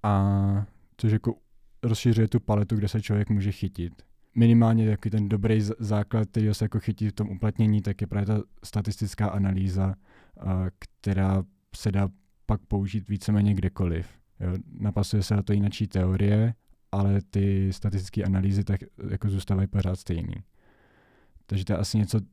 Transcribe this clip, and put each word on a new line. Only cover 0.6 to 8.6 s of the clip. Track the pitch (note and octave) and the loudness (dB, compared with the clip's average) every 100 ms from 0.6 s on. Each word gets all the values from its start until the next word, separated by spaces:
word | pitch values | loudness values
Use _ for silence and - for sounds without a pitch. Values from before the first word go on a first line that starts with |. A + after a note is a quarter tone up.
| G#2 - _ - | -2 -10 _ -2
což | A2+ | 0
jako | A2 - - _ - - - | 2 0 -6 _ -20 -20 -6
rozšiřuje | A#2+ A2+ A#2+ A2 A2 | -2 0 2 4 4
tu | A#2+ | 2
paletu, | - G#2 G2 A2 | 0 0 0 0
kde | G2+ | 0
se | A2 | -2
člověk | - G#2 G#2+ | -2 -2 2
může | G#2 G2+ | 0 0
chytit. | F#2+ F#2+ - F2 - - _ _ - | -4 -6 -6 -10 -10 -20 _ _ 4
Minimálně | A#2 A#2 A2+ A2+ A2 | 6 8 6 4 2
takový | G#2 A2 | 0 -2
ten | G#2+ G2+ | -2 0
dobrý | G#2 G#2+ A2 | 0 2 2
z-, | G#2 A2+ | 0 -4
základ, | G#2+ G#2 G#2 A2+ G#2+ | -2 -2 0 -2 0
který | - G#2+ | 0 0
se | G#2 G#2+ | 0 -2
jako | A2+ | -2
chytí | - G#2 G#2+ | -4 -2 -4
v | |
tom | - G#2+ | -2 -6
uplatnění, | F#2+ G#2+ - A2 G#2+ | -2 -4 2 2 2
tak | G#2 G2 | 0 -6
je | G#2 | -4
právě | G2+ G2 | -4 0
ta | G#2+ - - | -2 -4 -16